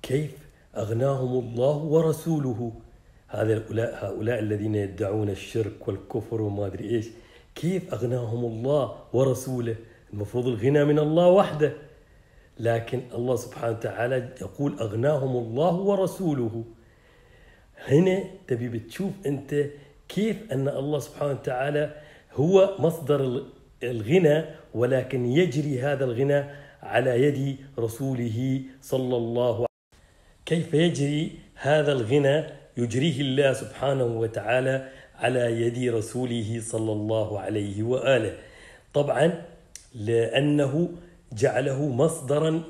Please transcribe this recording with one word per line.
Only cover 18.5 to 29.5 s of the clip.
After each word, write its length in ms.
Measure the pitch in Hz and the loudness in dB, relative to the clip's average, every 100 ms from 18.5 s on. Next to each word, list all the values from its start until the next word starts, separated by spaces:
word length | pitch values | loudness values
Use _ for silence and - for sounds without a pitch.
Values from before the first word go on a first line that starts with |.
| 120 123 | -4 -4
بتشوف 420 | 90 - - 190 - 139 | -8 -10 -6 -6 -4 -4
أنت 380 | 143 147 147 139 - - - _ | -4 -4 -2 -2 -6 -20 -20 _
كيف 440 | - 220 208 - | -2 -2 -2 -4
أن 160 | 135 135 | -2 -2
الله 300 | 127 139 147 | -2 -2 -4
سبحانه 340 | - - 143 | -4 -6 -4
وتعالى 600 | 127 - 127 139 147 151 - - - _ | -2 -4 -2 0 0 -2 -6 -20 -20 _
هو 420 | - 151 196 190 - | 0 6 8 6 4
مصدر 420 | 160 165 131 143 | 0 0 0 0
ال-، 200 | 135 120 - - - - | 2 -2 -8 -18 -20 -10
الغنى، 600 | 120 120 107 180 165 151 160 - - | -6 -4 2 2 4 2 0 -12 -10
ولكن 520 | 110 123 131 127 131 120 | -2 2 2 0 -2 0
يجري 540 | 135 180 135 151 127 | 2 2 0 -2 -2
هذا 240 | 135 139 | -2 -2
الغنى 400 | 131 117 139 143 139 - - - | -2 0 2 2 0 -12 -20 -18
على 400 | - 113 131 120 | -2 2 2 4
يد 340 | 143 127 139 135 - - | 4 4 -2 -4 -10 -4
رسوله 840 | 113 - 135 127 120 110 131 131 131 - | -4 -2 -4 -2 -2 -2 0 -2 -4 -16
صلى 340 | - 131 127 123 | -4 -2 0 0
الله 380 | 117 117 123 | 0 0 0